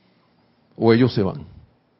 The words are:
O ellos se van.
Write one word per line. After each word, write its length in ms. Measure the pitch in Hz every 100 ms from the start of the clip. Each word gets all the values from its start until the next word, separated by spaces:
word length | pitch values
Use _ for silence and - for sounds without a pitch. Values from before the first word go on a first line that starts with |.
| _ _ _ _ _ _ _ -
O 160 | 113
ellos 200 | 117 127
se 80 | 120
van. 240 | 95 71 - - - _ _